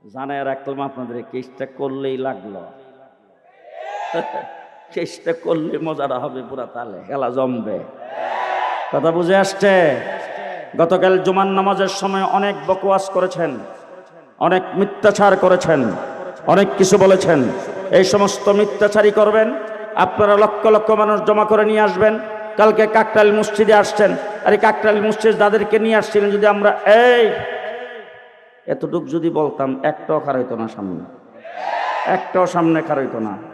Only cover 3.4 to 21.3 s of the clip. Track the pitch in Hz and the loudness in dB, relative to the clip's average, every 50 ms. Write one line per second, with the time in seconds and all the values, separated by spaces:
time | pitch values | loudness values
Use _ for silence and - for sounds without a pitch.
3.4 | _ _ _ _ _ - - - - - - - - - - 170 160 - - - | _ _ _ _ _ -20 -18 -16 -14 -12 -10 -10 -8 -6 -6 -6 -6 -6 -10 -12
4.4 | - - - - - - - - _ _ - 180 170 - - - - 165 165 165 | -14 -14 -18 -20 -20 -20 -20 -20 _ _ -10 -10 -8 -8 -10 -10 -6 -6 -6 -6
5.4 | - 170 170 165 151 170 - - 160 160 156 143 139 139 131 123 127 147 127 131 | -2 -2 -2 -2 -2 -4 -6 -6 -6 -6 -6 -6 -4 -4 -4 -6 -6 -8 -10 -10
6.4 | 123 113 131 131 120 110 - 117 120 113 98 87 - - - 139 131 120 123 131 | -12 -12 -10 -12 -12 -10 -10 -12 -12 -12 -12 -16 -12 -8 -6 -4 -4 -2 -2 -2
7.4 | 131 127 127 117 107 107 101 87 85 - - - - - - - - - - - | -2 -2 -2 -4 -6 -6 -6 -8 -8 -12 -18 -18 -16 -14 -10 -8 -8 -8 -6 -6
8.4 | - - - - - - - - - - - 147 - 165 165 170 180 170 190 196 | -6 -4 -4 -4 -4 -4 -6 -6 -8 -4 -4 0 0 0 0 0 0 2 4 2
9.4 | 190 190 - - - 202 190 185 175 151 131 117 - - - - - - - - | 2 2 0 0 2 4 4 6 4 4 2 0 -4 -8 -10 -10 -10 -12 -12 -12
10.4 | - - - - - - - - 165 170 185 180 - 185 190 185 - 190 185 190 | -12 -12 -12 -12 -14 -14 0 0 2 2 4 2 4 4 2 2 2 0 0 2
11.4 | 196 196 196 190 190 196 190 185 196 185 - - 185 196 190 196 190 - - 196 | 0 0 0 0 0 0 0 0 -2 -4 -4 -4 -4 -4 -2 -2 -2 0 0 0
12.4 | 196 202 190 156 143 175 190 190 - 202 190 190 190 - - 180 180 185 185 156 | 0 -2 -4 -6 -2 -2 -2 0 2 0 0 0 0 -2 -2 -2 -2 -2 -2 -4
13.4 | 170 151 131 110 98 - - - - - - - - - - 170 151 _ _ _ | -4 -4 -4 -8 -12 -14 -18 -20 -20 -20 -20 -20 -20 -20 -20 -20 -20 _ _ _
14.4 | - 165 185 185 180 - - 160 202 202 - - - 214 196 - 202 202 190 185 | 0 2 2 2 0 -2 -2 -2 -2 -2 -4 2 2 2 4 6 4 4 4 4
15.4 | - 180 185 180 - 156 165 143 123 110 87 - - - - - - - - - | 4 4 4 4 4 2 2 2 2 -2 -2 -6 -10 -10 -12 -12 -12 -14 -14 -8
16.4 | - - 170 190 202 196 - - 190 190 202 202 190 190 190 185 - 160 170 147 | 0 2 4 4 4 2 2 2 2 4 6 6 6 6 6 4 4 2 2 2
17.4 | 127 104 - - - - - - - - - 175 185 185 - 208 202 196 - - | 2 0 -2 -6 -8 -10 -10 -10 -6 2 2 4 4 4 2 2 2 0 0 -2
18.4 | - 202 202 202 214 202 - - 208 208 208 214 208 208 202 214 214 208 208 220 | 0 2 2 2 2 0 0 0 0 2 2 4 4 4 4 4 2 4 4 2
19.4 | 220 220 269 - - - - - - - - - 180 185 - - 208 202 208 202 | 2 2 -2 -6 -8 -10 -12 -12 -12 -8 0 0 0 0 2 0 2 4 4 4
20.4 | 214 208 - - - 226 214 208 214 - 220 208 214 208 214 208 - - | 4 2 0 0 2 4 4 4 4 2 2 2 2 2 0 0 2 0